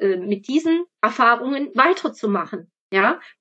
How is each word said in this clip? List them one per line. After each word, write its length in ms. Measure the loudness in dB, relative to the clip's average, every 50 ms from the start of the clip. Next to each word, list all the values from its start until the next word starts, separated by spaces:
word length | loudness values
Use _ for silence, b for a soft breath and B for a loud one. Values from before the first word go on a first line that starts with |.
| 0 -2 -2
äh, 40 |
mit 320 | -2 -2 -4 -4 -4 -4 -2
diesen 360 | -2 0 2 2 0 0 -2 _ _ -2 -2
Erfahrungen 680 | -2 0 4 4 4 4 2 0 -4 -4 -4 -6 -6 0
weiterzumachen. 960 | 2 2 2 2 0 -2 -6 -6 -4 -4 -2 -2 -2 -4 -6 -8 -12 -12 _ _ _ _ -4 0
Ja, 280 | 0 2 2 0 B B B B B